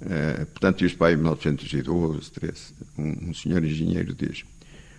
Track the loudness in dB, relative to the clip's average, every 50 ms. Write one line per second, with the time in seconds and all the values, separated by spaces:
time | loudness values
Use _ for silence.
0 | -6 -4 -2 0 0 0 0 -2 -4 -6 -2 2 4 4 4 4 2 2 4 4
1 | 6 6 6 6 4 2 2 2 0 0 0 0 -2 -4 -4 -2 0 0 0 2
2 | 2 0 0 -4 -6 -10 -10 -8 -6 -6 -8 -8 -12 -18 -18 -18 -18 -14 -8 -6
3 | -4 -4 -4 -4 -6 -8 -8 -6 -2 0 2 2 2 2 0 0 0 0 0 0
4 | -2 -4 -4 -4 -4 -6 -6 -8 -14 -16 -20 -20 -20 -20 -20 -20 -20 -20 -20